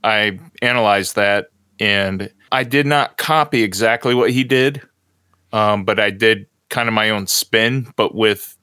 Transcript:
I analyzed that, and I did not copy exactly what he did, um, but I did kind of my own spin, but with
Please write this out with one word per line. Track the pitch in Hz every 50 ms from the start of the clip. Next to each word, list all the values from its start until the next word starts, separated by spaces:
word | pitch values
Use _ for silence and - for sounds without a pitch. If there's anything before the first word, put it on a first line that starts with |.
| -
I | 113 110 107 104 104 95 92 - - _ -
analyzed | 123 120 123 123 110 104 101 101 95 - -
that, | 107 101 101 101 104 95 - _ _ _ _ _ -
and | 110 104 101 101 98 95 98 95 101 92 _ _ _ _
I | - 131 131
did | 120 131 143 143
not | 143 147 143 131 - _
copy | - - - 156 156 147 147 - 120 110
exactly | 101 92 98 113 110 117 120 - 123 123
what | 123 120 107
he | 123 127 131
did, | 120 131 127 131 139 143 123 - _ _ _ _ _ _ _ _ _ _ _ _ _ -
um, | 110 107 104 104 104 95
but | 101 107 107
I | 104 104
did | 98 98 117 113 110 98 - _ _ _ _ _
kind | - 123 117 117
of | 113
my | 107 107 110
own | 110 104 98
spin, | - - - - _ - 113 110 117 127 135 120 - -
but | - 110 - -
with | 107 110 107 101 - - - - _